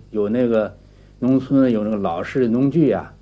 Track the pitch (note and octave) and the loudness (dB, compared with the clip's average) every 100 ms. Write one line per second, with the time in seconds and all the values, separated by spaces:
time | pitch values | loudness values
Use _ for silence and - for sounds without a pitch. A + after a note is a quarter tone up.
0 | - A2 G#2 A#2+ A#2+ A2 G2+ - - - | -8 -4 -2 0 2 0 -2 -8 -20 -20
1 | - - B2+ C3 C3 C#3 C3 G#2+ G#2+ G#2+ | -20 -6 0 0 2 2 2 2 -2 -2
2 | G2 E2 - C#3 A#2+ A#2+ C#3 D#3 C#3 F#2 | -4 -4 -6 -2 0 2 0 2 2 0
3 | D#2 - | -4 -16